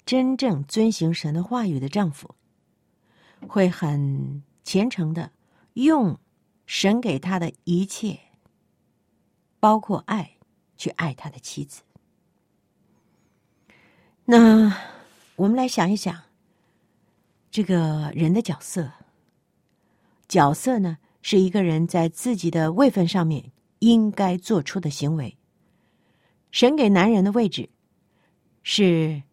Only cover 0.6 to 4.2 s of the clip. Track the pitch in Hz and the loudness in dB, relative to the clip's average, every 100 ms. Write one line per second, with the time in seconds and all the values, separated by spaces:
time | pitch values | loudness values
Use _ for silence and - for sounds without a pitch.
0.6 | 143 220 226 214 165 170 156 156 180 247 | -2 0 0 2 -2 -2 -4 -4 -4 -4
1.6 | 208 139 135 202 185 143 - _ _ _ | -4 -4 -4 -2 -2 -4 -16 _ _ _
2.6 | _ _ _ _ _ _ _ _ - 208 | _ _ _ _ _ _ _ _ -6 0
3.6 | 185 170 160 143 139 139 | 0 0 -4 -2 -4 -4